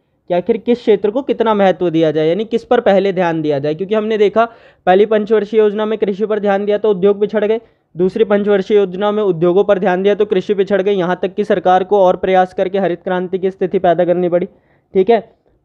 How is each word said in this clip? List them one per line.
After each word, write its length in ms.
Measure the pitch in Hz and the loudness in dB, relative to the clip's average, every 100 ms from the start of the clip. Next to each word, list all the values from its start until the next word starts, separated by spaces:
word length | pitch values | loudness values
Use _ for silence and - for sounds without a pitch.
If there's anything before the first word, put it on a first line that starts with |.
| _ _ - | _ _ -4
कि 40 | |
आखिर 240 | 175 175 208 | -4 -2 -4
किस 200 | 233 240 | 0 -2
क्षेत्र 320 | - 202 214 | 2 2 2
को 100 | 233 | -2
कितना 300 | 262 233 226 202 | -4 -2 0 2
महत्व 340 | 196 170 180 | 2 2 0
दिया 220 | 160 160 | 0 0
जाए, 160 | 151 156 | 0 0
यानी 180 | 180 226 | -2 -4
किस 160 | 233 - | -6 0
पर 160 | 247 | 0
पहले 320 | 233 196 196 | 2 2 0
ध्यान 280 | 185 170 165 | -2 -2 -2
दिया 180 | 151 139 | -2 -2
जाए, 160 | 151 156 | -2 -6
क्योंकि 200 | 190 220 | -4 -4
हमने 220 | 214 220 | -2 0
देखा 260 | 202 220 226 - - _ - | 0 2 -2 -4 -20 _ 2
पहली 180 | 185 214 | 4 4
पंचवर्षीय 520 | 214 208 220 208 220 | 2 0 -2 0 2
योजना 260 | 214 202 214 | 2 0 -4
में 120 | 214 | -2
कृषि 260 | 208 190 208 | -4 -4 -4
पर 140 | 214 | -2
ध्यान 260 | 202 196 208 | 0 -2 0
दिया 120 | 208 | -2
तो 140 | 214 | 0
उद्योग 280 | 190 202 196 | 0 0 0
पिछड़ 240 | 208 214 208 | -2 -2 -2
गए, 160 | 226 _ _ _ 156 | -4 _ _ _ -4
दूसरी 280 | 185 208 | -2 0
पंचवर्षीय 540 | 214 208 208 202 190 208 | 0 0 2 0 2 0
योजना 340 | 190 180 208 | 0 -2 -2
में 100 | 208 | -2
उद्योगों 400 | 208 165 175 180 | -2 0 2 2
पर 160 | 202 196 | 2 0
ध्यान 240 | 196 180 | 0 0
दिया 120 | 196 202 | 0 0
तो 100 | 208 | 0
कृषि 280 | 190 185 | -2 -2
पिछड़ 280 | 196 196 202 | -2 0 0
गई, 120 | 190 | 0
यहाँ 260 | 202 175 175 | -2 -2 -2
तक 120 | 190 190 | -4 -4
कि 80 | |
सरकार 400 | 208 196 180 185 190 | -2 0 2 2 2
को 140 | 208 | 2
और 160 | 185 185 | 2 2
प्रयास 360 | 185 185 185 | 0 2 2
करके 260 | - 185 196 | -2 -2 -2
हरित 220 | 180 175 | -2 -4
क्रांति 360 | 190 180 180 190 | -4 -4 -4 -4
की 120 | 190 | -4
स्थिति 280 | 185 185 190 | -4 -4 0
पैदा 260 | 180 165 175 | 0 2 2
करनी 240 | 175 180 | 0 0
पड़ी। 160 | 175 190 _ _ _ _ | -2 -4 _ _ _ _
ठीक 160 | 196 190 | -2 2
है, 100 | 226 - _ _ _ | 0 -2 _ _ _